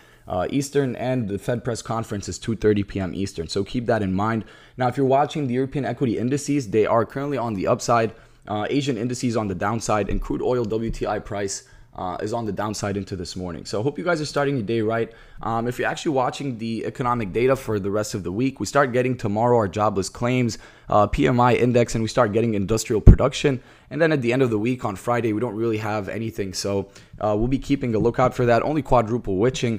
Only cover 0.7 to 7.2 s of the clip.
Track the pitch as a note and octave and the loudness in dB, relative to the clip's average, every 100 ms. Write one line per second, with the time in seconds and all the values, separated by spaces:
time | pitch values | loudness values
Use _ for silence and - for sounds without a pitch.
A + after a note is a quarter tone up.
0.7 | C#3+ C3+ A#2 A#2+ B2+ G#2+ G2 - A#2+ - | 0 -2 -2 -4 -2 -2 -6 -4 -4 -4
1.7 | A2+ - A2+ A#2 G2+ F#2 F2+ - A2 G#2+ | -6 -4 -6 -4 -6 -8 -8 -6 0 2
2.7 | G#2 G2 G2 F#2 - G2 - G2+ G2+ G2 | 2 0 -4 -4 -4 -6 -6 -6 -4 -2
3.7 | B2 A#2 A2+ G2 F#2 G#2+ A2+ G#2 - - | -4 0 0 0 0 0 -2 -6 -16 -16
4.7 | - B2+ B2 C3 C3+ D3 E3 C#3 A#2+ C3 | -4 -2 0 2 4 2 -2 -2 -2 -2
5.7 | D3 A#2 A#2+ C3 G2 A#2 C#3 C#3+ C#3+ A2 | -2 -4 -2 0 0 0 -2 0 -2 0
6.7 | G#2+ G2+ A#2 G#2+ C#3 | 2 4 4 0 -4